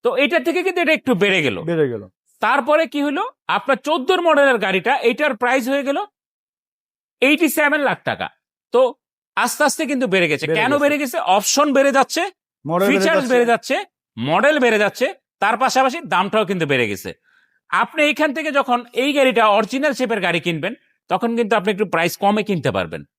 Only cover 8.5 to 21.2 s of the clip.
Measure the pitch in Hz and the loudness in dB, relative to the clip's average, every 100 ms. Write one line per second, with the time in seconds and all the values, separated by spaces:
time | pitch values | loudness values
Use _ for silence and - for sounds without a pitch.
8.5 | _ _ 240 254 - _ _ _ - 233 | _ _ 2 2 -2 _ _ _ -4 -4
9.5 | - 294 - 277 277 247 190 170 147 151 | 0 -2 0 -4 -2 0 0 0 -2 -2
10.5 | 165 233 285 285 294 277 - - 196 202 | 0 0 2 0 0 -4 -4 0 0 2
11.5 | - 294 269 277 269 254 - 381 _ _ | 0 2 2 2 2 0 -2 -6 _ _
12.5 | _ 143 170 196 - - 311 254 247 233 | _ -6 0 2 2 2 0 2 2 2
13.5 | 226 - 302 403 _ _ - 127 175 269 | 0 0 -4 -4 _ _ -8 -2 2 4
14.5 | 311 247 214 214 - 262 - _ _ 196 | 4 2 2 0 0 -4 -4 _ _ -2
15.5 | 226 254 262 269 311 254 175 190 220 185 | 2 2 2 0 -2 -2 -2 0 0 0
16.5 | 190 151 131 113 98 95 - _ _ _ | -2 0 0 0 -4 -10 -16 _ _ _
17.5 | _ _ 180 226 311 294 294 302 277 311 | _ _ -2 -2 0 0 2 -2 -2 -2
18.5 | 277 269 247 240 - 269 285 269 233 220 | -2 0 -2 -2 -2 0 2 2 4 4
19.5 | 208 208 254 302 254 254 220 175 170 170 | 2 0 -2 -2 -2 -2 -2 -2 -2 -2
20.5 | 165 170 - _ _ _ 180 | -4 -6 -8 _ _ _ -4